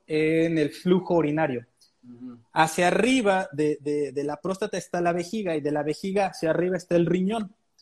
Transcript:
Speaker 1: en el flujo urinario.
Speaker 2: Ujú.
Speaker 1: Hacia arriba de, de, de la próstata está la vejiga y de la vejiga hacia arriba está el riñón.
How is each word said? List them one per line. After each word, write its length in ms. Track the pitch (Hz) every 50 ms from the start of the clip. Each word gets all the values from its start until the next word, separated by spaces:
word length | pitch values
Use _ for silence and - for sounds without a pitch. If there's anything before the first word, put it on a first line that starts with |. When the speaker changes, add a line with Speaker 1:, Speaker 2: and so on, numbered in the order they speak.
| _ -
Speaker 1:
en 500 | 156 156 156 156 160 165 160 165 165 160
el 140 | 151 143
flujo 440 | - - - 180 190 185 180 - 180
urinario. 500 | 170 156 147 147 156 160 147 127 120 120 - _ _ _ _ _ _ -
Speaker 2:
Ujú. 340 | 123 120 117 123 127 120 117 - _ -
Speaker 1:
Hacia 340 | 156 160 160 - - 180 175
arriba 640 | 175 185 208 247 262 262 226 202 190 185 190 -
de, 260 | - 143 151 151 151 147
de, 300 | 135 147 147 147 147 135 127
de 100 | 143 143
la 140 | 147 147 -
próstata 400 | - 143 143 - 220 208 - 185
está 240 | - - - 175
la 100 | 175 175
vejiga 440 | 170 180 165 170 - 220 208 180 160
y 60 | 156
de 100 | 143 147
la 120 | 147 151 147
vejiga 440 | 151 151 - - 196 190 208 196 180
hacia 240 | 160 - - 160
arriba 260 | 156 165 175 180 185 175
está 180 | - - 175
el 100 | 170 170
riñón. 480 | 165 170 185 185 190 226 233 214 185 - _ _ _ _ _